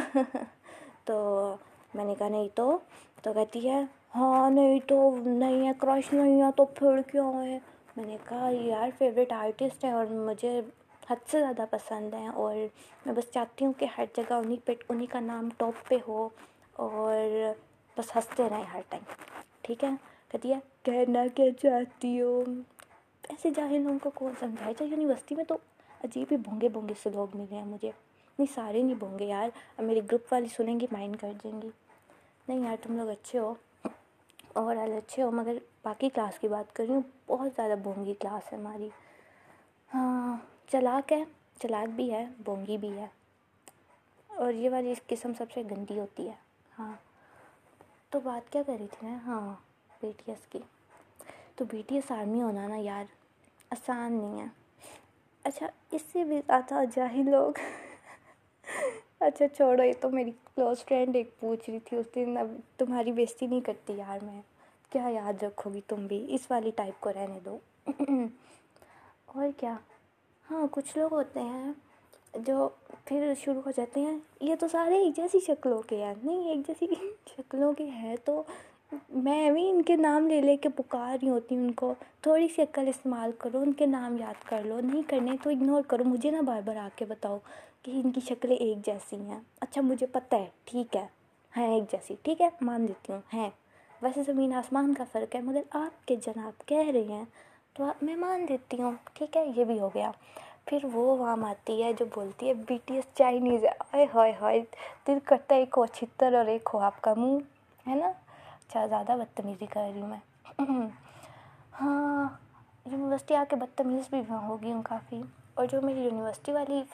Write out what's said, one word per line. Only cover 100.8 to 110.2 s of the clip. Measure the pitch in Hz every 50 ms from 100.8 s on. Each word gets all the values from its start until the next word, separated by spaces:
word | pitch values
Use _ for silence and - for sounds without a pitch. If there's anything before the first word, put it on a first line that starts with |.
| 277
وہ | 262 233 233 240 262 269 254
وہاں | 247 233 233 226 220 208
آتی | 202 - - - 220 220 233
ہے | 233 226
جو | 214 240 220 -
بولتی | 214 202 196 196 - 247 262
ہے، | 254
"بی | 226 220 - 247 233 -
ٹی | - 262
ایس | 262 254 - - -
چائنیز | 262 247 247 247 247 247 240 226 220
ہے۔" | - - - - -
آئے | - 285 285 277 254
ہائے | 226 226 220 208 -
ہائے، | 208 214 226 233 233 - - - - - - - - -
دل | 277 277 -
کرتا | - 277 247 - - 277
ہے | 262
ایک | 262 254 - 262
ہو | 233
چھتر | 226 - - 240 233 - - 262 254 247
اور | 240 226
ایک | 214 220 226 - - -
ہو | 208
آپ | 196 202 - -
کا | - 220 214
منہ، | 220 240 262 277 285 277 - _ _ _ _ _ _ - 254
ہے | 269
نا؟ | 285 339 370 370 - - - - - - - - - _ -
اچھا، | - 226 214
زیادہ | 214 214 208 208 214 247 247
بدتمیزی | 226 226 - - 202 202 196 180 214
کر | 202 - 208
رہی | 208 202 196 202
ہوں | 202 208
میں۔ | 214 208